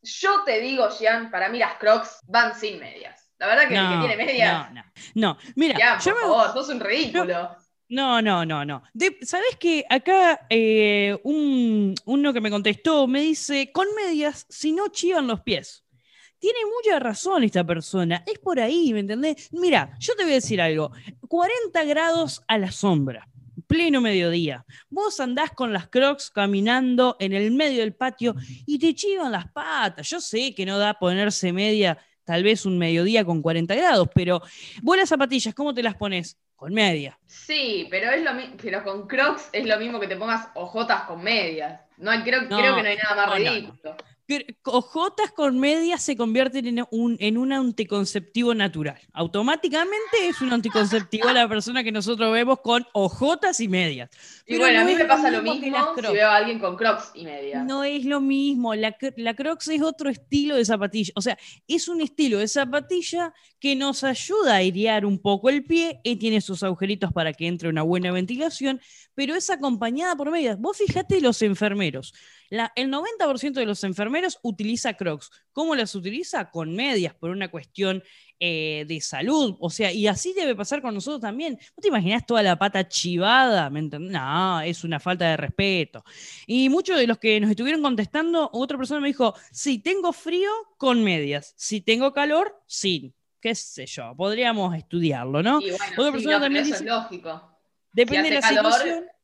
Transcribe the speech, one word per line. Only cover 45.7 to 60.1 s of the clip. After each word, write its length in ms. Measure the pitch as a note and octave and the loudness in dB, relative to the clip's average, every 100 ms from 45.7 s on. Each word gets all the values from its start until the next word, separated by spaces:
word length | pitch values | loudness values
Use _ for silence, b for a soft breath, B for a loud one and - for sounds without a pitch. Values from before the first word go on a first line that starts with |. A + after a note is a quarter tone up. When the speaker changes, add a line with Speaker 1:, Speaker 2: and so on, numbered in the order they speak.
| D#4+ E4 F4 | 2 0 -2
Speaker 2:
se 140 | - A#3+ | -2 -2
convierten 500 | A#3 A3+ C4 C4+ A#3+ | 0 2 0 -2 -2
en 200 | A#3 A#3+ | -4 -2
un, 260 | A3+ A#3 A#3 | 0 0 0
en 180 | G#3 A3+ | 0 0
un 140 | C4 | 0
anticonceptivo 1040 | C4+ B3+ - G#3 G3+ G3 G#3 E3 A#3 A#3+ A3+ | 0 0 -2 -2 -2 -2 -4 -6 -2 0 2
natural. 420 | G3 D#3+ D3 C#3 _ | 2 0 -6 -8 _
Automáticamente 1160 | - E3+ G3 A#3+ D#4+ F4 D4+ F4+ G#4 A4 A4+ F4+ | -6 -2 0 0 0 0 0 -2 -4 0 0 0
es 100 | - | -2
un 140 | C4 | 0
anticonceptivo 760 | A#3+ A3 A3 G#3 A3 F#3+ G#3+ A#3 | 0 0 0 2 0 -2 0 2
la 140 | B3+ A#3 | 4 4
persona 340 | G#3+ G#3 B3 | 0 -2 -4
que 80 | A3+ | -2
nosotros 400 | G#3+ G3 A3+ A3+ | -4 -2 0 2
vemos 300 | A3+ A#3+ C4 | 2 4 2
con 260 | A3+ A#3+ A#3+ | 2 0 2
ojotas 640 | G#3 F#3+ - C#4 E4+ F#4 F4 | 0 0 2 0 2 0 0
y 80 | A3+ | 0
medias. 420 | F#3 E3+ C3 A#2+ B B B - | 0 0 -4 -12 B B B -6
Speaker 1:
Y 80 | |
Speaker 2:
Pero 60 | A#3 | 2
Speaker 1:
bueno, 140 | B3+ A3+ | 4 6
Speaker 2:
no 40 | |
Speaker 1:
a 40 | F4 | 4
mí 60 | |
Speaker 2:
es 40 | F4 | 4
Speaker 1:
me 60 | |
Speaker 2:
lo 60 | D#4 | 6
Speaker 1:
pasa 200 | C#4+ C#4+ | 6 4
lo 120 | A3+ | 2
Speaker 2:
mismo 140 | G#3+ - | -2 -2
que 60 | C4+ | -2
Speaker 1:
mismo 120 | C4+ | 0
Speaker 2:
las 100 | D4+ | 0
Speaker 1:
si 40 | D#4+ | -2
Speaker 2:
Crocs. 180 | A3 | 0
Speaker 1:
veo 140 | G3+ G#3+ | 4 6
a 60 | G#3 | 6
alguien 220 | A3 A3+ | 2 -2
con 180 | G3 F3+ | -4 0
Crocs 340 | A3+ G3+ - - | 0 0 -6 -16
y 100 | E3 | -14
medias. 400 | C#3+ C#3 B3+ B3+ | -10 -8 -6 -4
Speaker 2:
No 180 | C4+ | -4
es 220 | C#4 C#4+ C4 | -4 -4 -2
lo 160 | C#4+ | 0
mismo. 520 | C4+ C4+ C#4 C4 A#3 G#3+ | 0 2 0 0 -2 -2
La 220 | A3 G#3+ | -2 -4
cr-, 160 | C4+ A#3 | -10 -6
la 160 | A#3 | -6
Crocs 340 | A3+ C#4+ D#4+ D4+ | -4 -4 -4 -4
es 140 | D#4 | 0
otro 280 | D#4+ D#4+ | 0 -2
estilo 460 | C#4+ | -4